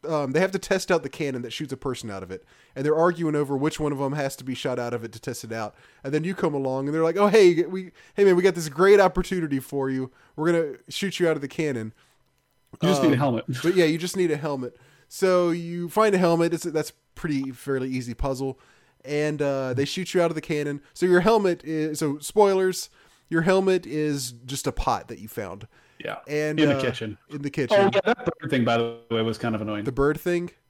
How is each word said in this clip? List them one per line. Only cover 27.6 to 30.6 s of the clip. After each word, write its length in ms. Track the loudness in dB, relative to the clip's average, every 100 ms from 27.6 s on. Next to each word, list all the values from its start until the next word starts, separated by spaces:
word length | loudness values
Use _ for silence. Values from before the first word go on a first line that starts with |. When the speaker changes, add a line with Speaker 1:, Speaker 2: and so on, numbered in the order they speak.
| 2 4
Speaker 2:
Oh, 120 | 4
yeah, 80 | 2
that 200 | 0 0 -2 -6
bird 100 | -4
thing, 140 | 0
by 120 | 2 2
the 200 | 0 -6 -4
way, 120 | -2
was 160 | -2 -2
kind 160 | -4
of 60 | -4
annoying. 240 | -4 -6
Speaker 1:
The 80 | -6
bird 260 | 0 0 0
thing? 320 | -2 -4 -4 _